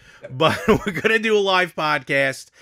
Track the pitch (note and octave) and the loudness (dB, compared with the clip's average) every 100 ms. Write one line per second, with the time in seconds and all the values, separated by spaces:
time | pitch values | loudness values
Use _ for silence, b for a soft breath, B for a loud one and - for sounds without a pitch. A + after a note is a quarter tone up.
0 | B B - C3 D#3 - - F#3 A3+ D#3+ | B B -14 0 0 2 2 2 0 -4
1 | A3 A3 A3 G#3 G3 F#3 F3 F3 D3+ D3 | 0 0 2 0 2 2 0 -2 -2 -2
2 | C3 C#3 C3+ C3 - B | -2 0 0 -4 -14 B